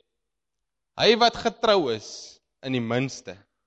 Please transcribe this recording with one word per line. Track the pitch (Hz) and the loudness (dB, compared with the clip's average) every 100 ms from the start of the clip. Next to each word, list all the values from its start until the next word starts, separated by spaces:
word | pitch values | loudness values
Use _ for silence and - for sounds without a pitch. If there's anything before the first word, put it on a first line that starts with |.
| _ _ _ _ _ _ _ _ _ - | _ _ _ _ _ _ _ _ _ 0
"Hy | 175 220 | 2 4
wat | 233 - | 2 2
getrou | 233 - 220 202 139 | -6 0 2 2 2
is | 110 - - - - _ _ 135 | -4 -8 -18 -20 -20 _ _ -4
in | 131 | -4
die | |
minste, | 113 120 131 - - 92 _ _ | -2 -2 -2 -8 -18 -18 _ _